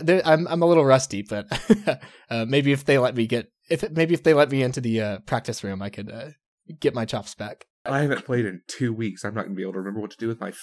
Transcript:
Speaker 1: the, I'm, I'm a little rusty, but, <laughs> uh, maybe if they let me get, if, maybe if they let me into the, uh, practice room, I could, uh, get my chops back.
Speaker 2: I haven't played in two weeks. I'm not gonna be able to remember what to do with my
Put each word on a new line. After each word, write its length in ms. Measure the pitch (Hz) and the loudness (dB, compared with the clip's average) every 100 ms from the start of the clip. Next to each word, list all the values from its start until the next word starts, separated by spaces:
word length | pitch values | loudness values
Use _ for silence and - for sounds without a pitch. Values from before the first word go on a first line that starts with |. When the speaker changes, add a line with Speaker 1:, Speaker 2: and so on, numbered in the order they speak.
Speaker 1:
the, 180 | 160 185 160 | 6 2 4
I'm, 220 | 160 175 | 4 2
I'm 140 | 170 | 2
a 60 | 170 | 6
little 180 | 170 139 | 6 6
rusty, 380 | 131 135 101 | 4 4 -8
but, 240 | - 104 104 - - 208 190 | -6 -8 -6 -8 2 2 2
<laughs> 400 | 135 - - _ | -6 -10 -20 _
uh, 160 | 117 113 | -4 0
maybe 240 | 139 139 | 2 2
if 140 | 139 139 | 0 4
they 140 | 139 | 4
let 160 | 123 120 | 4 0
me 100 | 113 | 0
get, 220 | 120 - _ _ | -2 -4 _ _
if, 220 | 165 208 | -4 -2
maybe 240 | 160 165 | 0 0
if 80 | 170 | 2
they 140 | 160 147 | 4 4
let 160 | 147 | 4
me 100 | 135 | 2
into 180 | 127 131 | 0 -2
the, 200 | 117 110 | -2 0
uh, 180 | 104 98 - | -2 -6 -4
practice 380 | - - 113 | -4 -4 -8
room, 180 | 98 95 | -8 -8
I 80 | 101 | -10
could, 220 | - 104 | -10 -14
uh, 180 | 110 139 - _ _ - 160 | -14 -16 -20 _ _ -20 -2
get 140 | 143 | -2
my 120 | 127 110 | -2 -4
chops 280 | 117 - | -6 -8
back. 320 | - 104 - - _ - | -14 -14 -14 -20 _ -4
Speaker 2:
I 160 | 139 | 0
haven't 240 | 147 131 - | 0 -2 -2
played 200 | 123 107 | -2 -2
in 160 | 92 - | -6 -14
two 260 | - 123 | -6 -4
weeks. 300 | 110 113 92 104 | -2 -6 -6 -8
I'm 80 | |
not 120 | 107 95 | -8 -8
gonna 100 | 95 | -8
be 80 | |
able 100 | 95 | -6
to 60 | 95 | -8
remember 220 | 95 107 | -8 -8
what 100 | 104 | -10
to 60 | - | -6
do 80 | 113 | -6
with 120 | 110 | -6
my 120 | 95 - | -10 -12